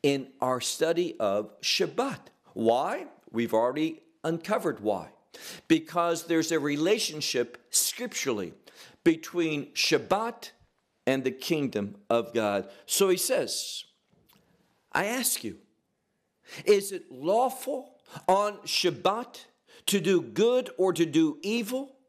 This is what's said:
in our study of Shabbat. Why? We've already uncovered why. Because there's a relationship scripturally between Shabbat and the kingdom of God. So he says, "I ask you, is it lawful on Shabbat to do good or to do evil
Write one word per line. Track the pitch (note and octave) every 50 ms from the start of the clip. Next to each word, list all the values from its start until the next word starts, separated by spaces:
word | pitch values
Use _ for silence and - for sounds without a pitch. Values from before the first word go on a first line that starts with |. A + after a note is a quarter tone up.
in | - C#3+ C#3 C#3 C3 - - _
our | B2+ B2+ B2+ B2
study | - - - - D#3+ D#3+ E3+ E3 F3+ D#3+ - -
of | A2+ G2+ G2 G#2 G#2 - - _
Shabbat. | - - - - F#3+ - - - B3+ C#4 F#3+ - - - _ _ _ - _
Why? | - A2+ A2+ A#2+ B2+ D3 F#3 A#3+ E4 F4 - - _ _ -
We've | - A2+ A#2 A2+ -
already | A2 A#2 B2 C3 D3+ D#3 D#3+ D#3+ - _ _ _ _ -
uncovered | D#3+ E3 E3+ E3+ F#3 G#3+ - - E3+ B2 F#2+
why. | G2+ G#2+ G2+ F2+ D#2 - - _ _ _ - - - - - - _
Because | _ D#3+ D#3 D#3+ - E3 F3 E3+ E3+ E3+ D#3 E3
there's | - E3+ E3 D#3+ D#3+
a | E3 D#3+
relationship | D#3+ D#3 C#3+ C#3+ D#3 F#3 A3 A3 - - D3+ D3+ C#3+ - - B2+ A#2+ - - - _ _
scripturally | - - - - - - B3 A#3+ - - - C3+ A#2 G2+ F#2 E2+ - _ _ - - - - - - _ _
between | E3+ D#3+ D#3+ - - - F3 E3 D#3+ D3+ C#3+ C#3 - -
Shabbat | - - - E3 C#3+ - - F#3+ G3+ A3+ A#3 A#3 - - - _ _ _ _ _ _ _ _ _ _ _
and | B2 C3+ C3+ B2+
the | C3
kingdom | B2+ - - - E3+ D#3 C#3+ B2 - A2 G2+ G2+ - - _ _
of | A#2 A#2 A2+ - -
God. | A#2 G#2+ G#2 G2+ G2 F#2+ - - - -
So | - - - G3 F#3+
he | F3+
says, | F#3 - - - - C3+ - - - - - - - - _ _ _ _ _ _ _ _ _ _ _ _ _ _ _ _ _ _ _ _ _
"I | - C#3+ F#3
ask | G#3 A#3+ C4 A#3 - - - -
you, | G#2+ F3+ - _ _ _ _ _ _ _ _ _ _ _ _ _ _ _ _ _ - - - -
is | - G#3 G3 G3 G3+
it | G3 E3+ - -
lawful | C3+ B2+ C#3 E3 G3+ A3+ B3+ B3+ B3+ - - C4+ D4 C4 C4 - - _ _ _ - - -
on | - C#4+ G3+ D#4 G#3+ G#3 F#3+ -
Shabbat | - - - - F3 D3 A2+ - F#3 G3+ A#3 B3 - - - - _ _ _ _ _ - - _
to | - G3+ G3+
do | D#3 F3+ F#3+ E3+
good | C3+ A#2 G#2 - G#3+ A#3 B3 B3+ B3 - -
or | - F#3 F#3+
to | E3+ D3+ E3+
do | D#3 C#3 D#3+ D#3+ D#3 D#3 D3+ -
evil | G3+ A3 A#3+ A3+ G3 B3+ C4 C#4 C#4 - _ _